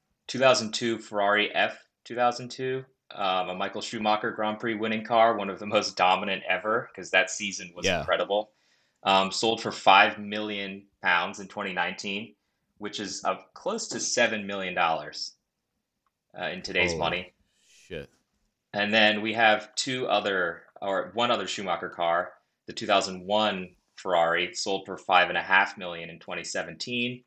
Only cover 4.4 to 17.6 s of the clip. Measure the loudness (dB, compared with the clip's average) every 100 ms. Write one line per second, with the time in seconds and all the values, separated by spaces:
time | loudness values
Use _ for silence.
4.4 | -4 -4 -4 -4 -4 -4 0 4 6 4
5.4 | -4 -6 -2 0 0 2 4 4 0 -4
6.4 | -2 -2 0 -2 -4 -12 0 2 2 -2
7.4 | -8 -8 -12 -4 0 0 2 0 2 0
8.4 | -2 _ _ _ _ _ 2 4 4 2
9.4 | 0 0 -2 2 8 10 8 4 -8 -6
10.4 | -6 -6 -8 -10 -16 _ 2 2 0 -6
11.4 | -12 -8 -6 -4 -4 -4 -8 -8 -10 _
12.4 | _ _ _ _ -10 -8 -8 -4 -4 -4
13.4 | -8 -10 -8 -6 -6 -6 -2 2 2 0
14.4 | -6 -6 -4 0 0 0 -4 -12 -14 -16
15.4 | _ _ _ _ _ _ _ _ _ -10
16.4 | -8 -8 -4 0 0 0 -2 -2 -6 _
17.4 | _ _